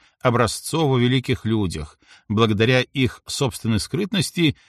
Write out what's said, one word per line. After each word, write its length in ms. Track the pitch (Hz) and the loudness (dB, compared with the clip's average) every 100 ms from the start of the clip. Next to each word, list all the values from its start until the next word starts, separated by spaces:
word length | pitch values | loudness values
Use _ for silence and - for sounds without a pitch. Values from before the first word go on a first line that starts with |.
| _ _ | _ _
образцово 800 | 127 117 147 - - 160 156 127 | 0 2 0 -2 -6 -2 0 2
великих 460 | 120 131 123 127 | 2 2 0 -4
людях, 540 | 107 110 95 78 76 - _ - - | -2 -2 -2 -4 -10 -16 _ -16 -4
благодаря 520 | 104 113 104 113 127 | 2 2 4 2 2
их 420 | 123 139 123 - - | 0 0 -2 -2 -12
собственной 540 | - 135 - 113 110 | -4 -4 -4 -2 -2
скрытности 760 | - 143 196 196 - - 160 - | -2 -4 -4 -2 -2 0 0 -2